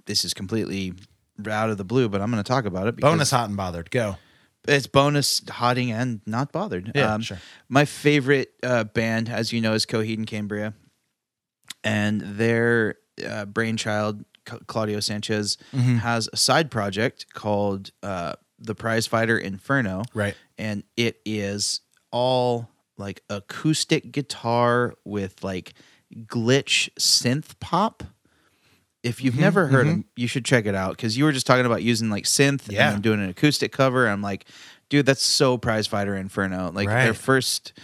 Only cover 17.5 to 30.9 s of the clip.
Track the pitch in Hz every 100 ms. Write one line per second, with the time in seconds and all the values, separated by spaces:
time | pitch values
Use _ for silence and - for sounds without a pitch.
17.5 | 101 101 98 98 - 101 92 85 - _
18.5 | _ 113 104 113 113 110 113 113 113 95
19.5 | 98 - 139 107 92 117 113 101 - _
20.5 | - 110 101 - - 117 - - 107 98
21.5 | 104 - - - _ _ 120 127 127 123
22.5 | 120 117 _ _ - 101 95 - 101 -
23.5 | - 156 156 - 156 120 131 135 - 117
24.5 | 120 120 120 120 - - 101 95 - 95
25.5 | 92 - - _ _ _ 113 110 123 113
26.5 | 135 - - - - - - 123 139 -
27.5 | - - 170 220 - - - _ _ _
28.5 | _ _ _ _ _ 120 120 131 123 185
29.5 | 202 156 131 139 208 - - 120 135 113
30.5 | 123 104 98 92